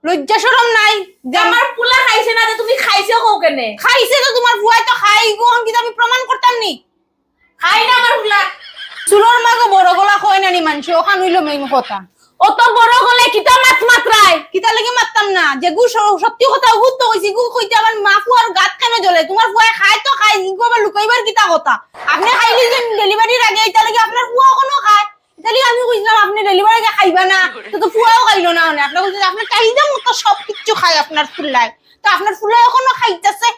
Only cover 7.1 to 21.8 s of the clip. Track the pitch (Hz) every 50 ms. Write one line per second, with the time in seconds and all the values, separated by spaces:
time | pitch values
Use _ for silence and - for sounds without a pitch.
7.1 | _ _ _ _ _ _ _ _ _ _ - 349 403 453 453 494 494 494 480 480
8.1 | 554 466 415 427 415 403 381 370 - - - - - - - - - - - -
9.1 | 403 415 427 466 480 480 466 466 480 466 480 415 392 381 370 359 359 359 392 403
10.1 | 403 403 403 415 381 392 392 370 359 359 320 311 294 294 - 339 339 330 330 392
11.1 | 403 381 370 370 339 370 311 302 294 285 277 247 269 262 - - 214 196 190 _
12.1 | _ _ _ _ _ _ 349 427 - 453 466 480 440 466 466 466 480 508 - 494
13.1 | 480 494 480 494 - 427 - - 508 523 523 523 508 508 453 480 466 - - 440
14.1 | 440 427 415 381 339 311 - - - 381 392 453 440 466 440 480 494 480 - -
15.1 | - 427 415 403 381 370 339 294 269 262 277 349 311 392 494 480 453 440 415 415
16.1 | 403 330 - 466 466 - 480 539 - 539 508 480 453 415 466 523 523 523 508 466
17.1 | 440 381 359 415 392 453 494 466 - 494 440 392 466 427 440 440 453 427 403 403
18.1 | 403 415 415 466 494 480 466 466 349 370 370 - - - - 466 466 440 381 381
19.1 | 359 330 320 320 381 440 480 415 403 466 453 453 453 453 392 392 440 427 - 554
20.1 | 508 523 - 427 427 392 370 381 381 370 466 466 480 466 415 415 - 415 427 427
21.1 | 466 494 427 440 - 466 415 370 330 311 - 277 240 -